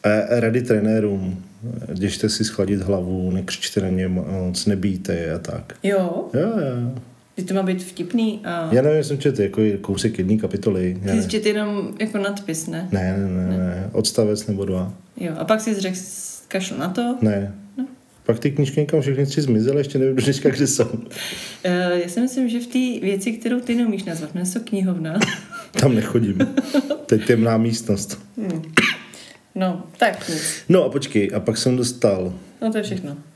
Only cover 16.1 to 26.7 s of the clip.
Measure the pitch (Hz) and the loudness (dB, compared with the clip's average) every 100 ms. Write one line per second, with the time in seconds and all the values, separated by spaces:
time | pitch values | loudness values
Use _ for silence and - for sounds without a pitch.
16.1 | - - - - 190 190 - 165 190 240 | -12 -12 -14 -6 -6 -4 -4 -2 -2 -2
17.1 | 247 - 196 - - - - 262 - _ | 0 0 0 -4 -8 -14 -8 -8 -10 _
18.1 | - - 117 147 143 139 156 143 156 139 | -6 -2 0 0 0 0 0 0 0 0
19.1 | 135 139 156 143 110 113 143 135 135 131 | 0 0 0 2 2 2 0 0 0 2
20.1 | 131 120 135 139 120 143 - 117 - - | 2 2 4 2 4 2 2 0 -2 -8
21.1 | - - - - - 185 180 180 180 175 | -10 -10 -10 -12 -4 0 2 2 0 0
22.1 | 233 254 254 247 240 240 254 254 226 190 | 0 0 2 0 0 -2 0 0 0 0
23.1 | 196 190 220 233 247 240 240 226 190 180 | 0 -2 -2 -2 -2 0 2 2 0 -4
24.1 | 160 151 180 180 233 - 202 185 170 160 | -6 -6 -4 -2 -4 -2 0 2 0 0
25.1 | 180 220 - - - - - 131 113 - | 2 0 -2 -10 -14 -6 4 4 4 4
26.1 | 120 104 92 269 - - | 2 2 4 2 2 2